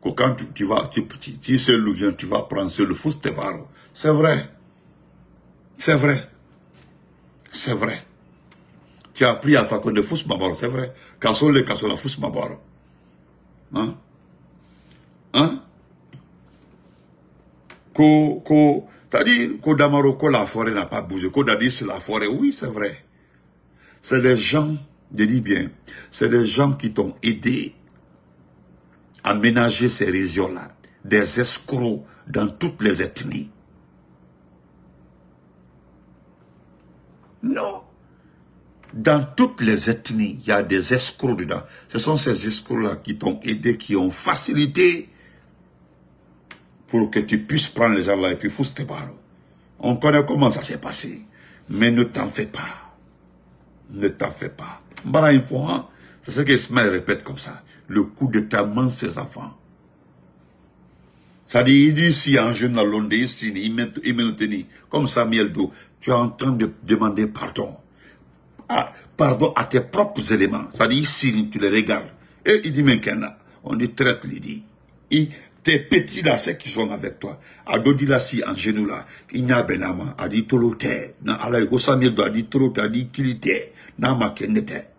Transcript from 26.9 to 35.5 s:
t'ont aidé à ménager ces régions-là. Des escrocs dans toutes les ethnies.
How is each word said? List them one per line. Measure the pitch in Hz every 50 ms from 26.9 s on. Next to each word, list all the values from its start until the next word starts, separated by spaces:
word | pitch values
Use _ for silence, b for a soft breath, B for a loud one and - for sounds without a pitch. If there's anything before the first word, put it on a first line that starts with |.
| 107
t'ont | - - - - -
aidé | - 117 113 104 90 117 127 - 143 139 - _ _ _ _ _ _ _ _ _ _ _ _ _ _ _ _ _ _ _ - _ _ _ _ _ _ _ _ - _
à | - 107
ménager | 107 101 120 113 120 117 117 110 - 123 123
ces | - - - 95
régions-là. | 90 95 95 90 82 92 95 82 76 - - - - _ b b b b b
Des | - 95 104 101 - - -
escrocs | 123 123 - - - - - 127 123 117 107 - B B B B B B
dans | - - 107 101
toutes | - - - 170 139 -
les | 107 104 95 80
ethnies. | 92 95 - - - - - - 73 - - - _ _ _ - _ _ _ _ _ _ - _ _ _ _ _ _ _ _ _ _ _ _ _ - - _ _ - - _ _ _ _ _ _ _ _